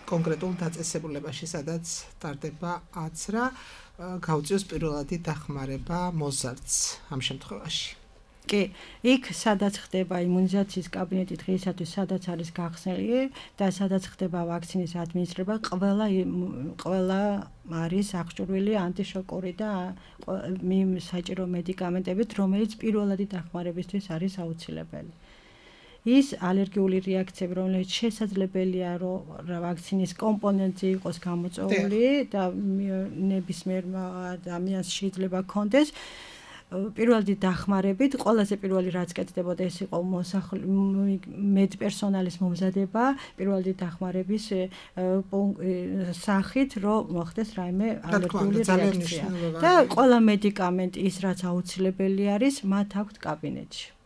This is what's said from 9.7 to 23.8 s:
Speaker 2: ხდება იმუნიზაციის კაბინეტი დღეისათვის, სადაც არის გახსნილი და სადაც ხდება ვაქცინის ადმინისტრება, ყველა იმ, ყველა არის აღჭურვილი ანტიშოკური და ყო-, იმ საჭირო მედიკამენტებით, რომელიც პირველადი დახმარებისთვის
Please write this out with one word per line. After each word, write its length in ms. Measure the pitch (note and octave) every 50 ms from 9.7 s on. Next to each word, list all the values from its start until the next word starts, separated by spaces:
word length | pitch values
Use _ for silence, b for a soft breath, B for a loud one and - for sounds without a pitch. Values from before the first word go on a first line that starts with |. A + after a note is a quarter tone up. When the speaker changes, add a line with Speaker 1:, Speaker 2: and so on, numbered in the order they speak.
| G3+ -
Speaker 2:
ხდება 420 | - - - F#3 F#3 F3+ F#3 F3+
იმუნიზაციის 680 | F3 F3+ F3+ F#3 F#3 F#3 F#3 G3+ G3 G3 - F#3+ F3 -
კაბინეტი 460 | - F#3+ F#3 E3+ F#3+ F#3 F#3 F3+ F3 D#3+
დღეისათვის, 520 | - - F#3+ F#3 F#3 F#3+ F3+ - E3+ D#3+
სადაც 320 | - - G3 F3 F#3+ F#3 F#3
არის 240 | - F3 E3 E3+ E3
გახსნილი 720 | - - F3 E3+ E3+ - - F#3+ F3+ F#3 F#3+ G#3+ A#3 B3+ C4 C4+ C4+ B B B
და 180 | B - G3+ F#3+
სადაც 400 | F3+ F#3 G3 F#3+ F#3+ F#3+ F#3+ -
ხდება 320 | - - F#3+ F3+ E3 F3 E3+
ვაქცინის 520 | E3+ E3+ E3+ E3+ - - F#3+ F3 D#3+ E3+
ადმინისტრება, 640 | F3 E3+ E3+ E3+ F3+ F3+ E3+ F3 - F#3 F#3+ G#3+ A3
ყველა 480 | G#3+ - - F#3 F#3+ G3+ G3 G#3 A3 G#3+
იმ, 220 | F#3+ F#3 F3+ F3+ F3 F3+ F3 F#3+ - B2 C3 E3
ყველა 500 | - - - D#3+ F#3 F#3+ F#3 F#3 F#3+ F#3+ G3+ G#3 G3+ G3+ - - - - - - E3
არის 340 | E3 E3 E3 F3 G3 G3+ G3+
აღჭურვილი 640 | - F3+ E3+ E3+ - - F#3+ F3+ F#3+ F#3+ G3 G#3 A3
ანტიშოკური 800 | G#3 F3+ F3 F3+ - G3 - - F#3+ F#3 F#3+ - F#3 F#3 F#3 F3
და 180 | - G#3+ G#3+ G#3 F#3 F3+ F#3 F#3 B B B B
ყო-, 260 | B - - F#3+ F#3+ - -
იმ 460 | F#3 F#3 F3 F#3 F#3 F#3+ F#3+ F#3+ F#3 F3+
საჭირო 480 | - - - F3+ F3 - F#3 F#3 F#3
მედიკამენტებით, 840 | F3+ F3+ F3 E3+ F3 F#3+ - F#3 F3 F3 F#3 F#3 F#3 F#3 F#3+ A#3+ -
რომელიც 400 | - - G3 F#3+ F#3+ G3+ A3+ G#3 A3
პირველადი 520 | - - A3+ G#3+ G#3+ G#3 G3+ G3 F#3 G3+ G3+
დახმარებისთვის 800 | G3+ F3+ E3 E3+ - F3 F3 F3 E3+ F3+